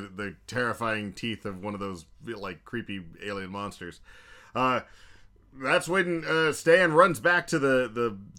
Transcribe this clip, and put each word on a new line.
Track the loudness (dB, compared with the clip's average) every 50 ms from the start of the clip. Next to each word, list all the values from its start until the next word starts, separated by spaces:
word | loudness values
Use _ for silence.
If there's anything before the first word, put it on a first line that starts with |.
| -8 -8 -10
the | -10 -10 -10 -10 -12 _
terrifying | -8 -4 -2 -2 -2 -2 -2 -2 -2 -2 -4 -4 -8
teeth | -8 -8 -6 -6 -6 -6 -8
of | -10 -10 -8
one | -8 -8 -6
of | -6
those, | -6 -8 -8 -10 -14 -18 -20 -16 -14
like, | -12 -12 -10 -10 -10 -12 -12 -12
creepy | -8 -8 -8 -6 -8 -10 -10 -12 -14 -16 -12
alien | -8 -8 -6 -6 -8 -8
monsters. | -8 -8 -8 -8 -10 -12 -14 -14 -14 -16 -20 -20 -20 -20 -20 -20 -20 -20 -16 -6 -2
Uh, | 0 2 2 2 0 -2 -6 -16 -20 -20 -20 -20 -20 -20 -20 _ _ _ _ -12
that's | -6 0 2 2 2 2
when, | 2 0 0 2 0 -2 -4 -2
uh, | 0 2 2 2 2
Stan | 0 2 4 6 6 8 6 6
runs | 8 6 6 6 4 2
back | 2 2 2 2 0
to | 0 0 2
the, | 4 4 4 4 2 0
the | -2 -2 -2 -2 -2 -6 -14 -18 -20